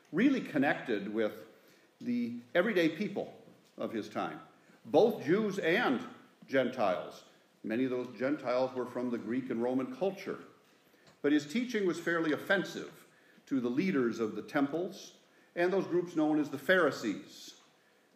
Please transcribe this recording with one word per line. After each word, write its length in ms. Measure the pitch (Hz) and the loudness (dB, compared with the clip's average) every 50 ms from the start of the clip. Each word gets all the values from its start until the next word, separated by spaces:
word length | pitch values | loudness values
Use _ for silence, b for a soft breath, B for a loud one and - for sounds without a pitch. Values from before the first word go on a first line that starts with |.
| B B | B B
really 280 | 147 165 240 294 269 214 | 0 4 4 4 4 2
connected 720 | - - - 143 135 143 - - - - 110 101 95 107 | 0 -2 0 2 2 2 2 0 -2 -2 -2 -2 -2 -2
with 200 | 104 113 110 104 - - - - b b b b b b b b _ - | -2 0 0 0 -2 -6 -16 -20 b b b b b b b b _ -10
the 340 | - 123 120 120 120 117 120 120 - - - | -6 -4 -2 -2 -2 -4 -6 -10 -8 -2 0
everyday 360 | 170 190 233 208 180 165 156 | 2 2 2 4 4 2 2
people 440 | - - 214 180 - 113 - - - - - - - - _ _ _ | 2 0 -4 -4 -4 -6 -6 -6 -10 -16 -20 -20 -20 -20 _ _ _
of 140 | - 117 107 | -8 -6 -4
his 180 | - 110 95 - | -4 -6 -6 -6
time, 300 | - 110 95 80 76 78 - - b b b b b b - | -4 -4 -4 -4 -6 -10 -16 -20 b b b b b b -4
both 380 | 117 110 156 208 240 - - 135 | 2 4 6 6 6 4 0 0
Jews 340 | 135 175 214 220 202 180 - | 2 2 2 2 0 -2 0
and 400 | - 160 175 226 240 180 127 110 - - - - - - _ _ - | 0 2 2 2 2 2 0 0 -2 -8 -14 -18 -20 -20 _ _ -6
Gentiles. 800 | - 131 135 127 117 - - 107 95 90 78 76 - - - b b b b b b b _ - | -2 0 2 2 2 0 0 0 2 2 0 -4 -8 -12 -16 b b b b b b b _ -6
Many 220 | 104 110 120 131 | -4 -2 0 0
of 40 | 131 | 0
those 260 | 127 127 120 127 120 | -2 -2 -4 -6 -6
Gentiles 560 | 104 123 139 147 147 135 123 123 127 131 127 | -4 -2 0 0 -2 -2 0 0 2 0 0
were 140 | - 127 123 | 0 -4 -4
from 240 | 117 - 123 123 123 | -4 -4 -4 -2 -2
the 80 | 117 110 | -2 -2
Greek 320 | 101 107 120 131 131 - | -2 -2 -2 -2 -2 -2
and 100 | 120 113 | -2 0
Roman 360 | 117 123 127 131 127 127 - | 0 0 0 0 -2 -4 -4
culture. 420 | - 180 196 190 - - - 76 - - - - _ b b b b b b b b b b b b | -2 -2 -2 -2 -4 -6 -8 -8 -8 -12 -18 -20 _ b b b b b b b b b b b b
But 100 | - 143 | 2 4
his 120 | 147 147 143 | 4 4 2
teaching 420 | - - 233 254 240 - 214 196 | 0 -2 -2 -2 -2 0 0 0
was 140 | 180 156 - | 0 0 0
fairly 320 | - 170 170 170 165 156 | 0 0 0 2 2 0
offensive 580 | 139 - - - 196 190 160 - - 101 - - - - - b b b b b b b - | 0 0 0 2 2 2 0 -2 -6 -8 -10 -10 -12 -18 -20 b b b b b b b -6
to 160 | - 143 131 | -2 0 0
the 80 | 117 123 | 0 2
leaders 520 | 123 143 190 190 151 135 123 117 - 113 | 2 2 2 2 2 2 2 2 2 0
of 160 | 117 104 98 | -2 -2 -4
the 40 | 104 | -6
temples 720 | - - - 147 139 139 147 165 185 202 - - - - - b b b b b b b - | -6 -4 0 0 0 0 0 -2 -4 -4 -8 -12 -16 -18 -20 b b b b b b b -2
and 160 | 175 175 185 | 0 0 2
those 160 | 190 190 175 | 2 0 0
groups 300 | - 160 175 175 175 - | 0 0 0 0 0 0
known 240 | 156 156 151 156 151 | 2 2 4 4 2
as 80 | 147 - | 2 0
the 80 | 135 | -4
Pharisees. 1000 | 131 - - 185 185 165 139 - - 131 107 92 - - - - - - - - - - _ b b b b b b b b _ | -2 2 4 4 6 4 4 2 0 -2 -2 -4 -4 -6 -14 -18 -20 -20 -20 -20 -20 -20 _ b b b b b b b b _